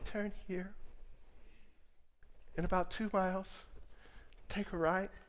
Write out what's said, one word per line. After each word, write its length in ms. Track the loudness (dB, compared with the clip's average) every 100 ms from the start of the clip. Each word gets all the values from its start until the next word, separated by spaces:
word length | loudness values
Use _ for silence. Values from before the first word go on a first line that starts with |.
Turn 260 | -2 0 0 0 0
here. 260 | 0 0 -4 -6 -6 -10 -10 -12 -12 -12 -12 -16 -16 -20 -20 -20 -20 -16 -14 -6
In 100 | 0
about 260 | 4 6 4
two 180 | 2 4
miles, 500 | 6 6 2 -2 -8 -10 -12 -12 -14 -14 -14 -16 -14 -2
take 240 | 0 0
a 40 | 4
right. 320 | 6 6 2 -4